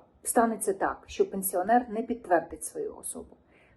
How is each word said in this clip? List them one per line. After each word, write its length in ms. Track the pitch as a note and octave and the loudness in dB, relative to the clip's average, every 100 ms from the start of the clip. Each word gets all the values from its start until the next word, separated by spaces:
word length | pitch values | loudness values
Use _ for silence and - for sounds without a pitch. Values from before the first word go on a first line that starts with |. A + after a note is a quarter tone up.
| - _ | -8 _
станеться 500 | - B3+ A3+ G#3 - | 0 4 4 2 -2
так, 300 | G3 D#3 C3 - | 0 -2 -4 -10
що 220 | - G3 | 0 0
пенсіонер 560 | G3 F#3+ F3+ F#3+ B3 A#3+ | 0 -2 -2 4 2 2
не 120 | G#3+ | -4
підтвердить 600 | A#3+ A#3+ - E3+ - D#3 | -4 -6 2 2 2 -8
свою 320 | - D#3+ - - | -10 -8 -8 -8
особу, 380 | - - - - _ _ _ | -12 -12 -14 -20 _ _ _